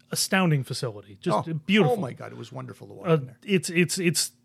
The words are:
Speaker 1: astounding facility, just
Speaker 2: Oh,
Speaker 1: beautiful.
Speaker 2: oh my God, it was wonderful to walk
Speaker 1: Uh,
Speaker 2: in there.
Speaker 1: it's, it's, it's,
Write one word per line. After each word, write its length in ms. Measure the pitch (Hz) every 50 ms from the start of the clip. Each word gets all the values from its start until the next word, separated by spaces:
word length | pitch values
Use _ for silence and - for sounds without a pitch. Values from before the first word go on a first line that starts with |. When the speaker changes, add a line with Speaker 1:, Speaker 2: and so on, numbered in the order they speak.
| _ -
Speaker 1:
astounding 540 | - - - - 202 190 185 170 151 139 127
facility, 540 | - 131 - - 120 101 104 - - 101 -
just 280 | - 180 214 190 131 160
Speaker 2:
Oh, 60 | 160
Speaker 1:
beautiful. 400 | 151 - - 190 214 180 190 240
Speaker 2:
oh 60 | 208
my 120 | 180 -
God, 200 | - - 117 110
it 60 | 117 120
was 140 | 120 117
wonderful 340 | 127 131 127 123 - - 110 101
to 40 | 104
walk 140 | - - 180
Speaker 1:
Uh, 40 | 160
Speaker 2:
in 120 | 156 131
there. 100 | 127 - _
Speaker 1:
it's, 280 | - 208 196 175 - -
it's, 280 | 170 170 175 156 - 185
it's, 340 | 175 175 156 - - - _ _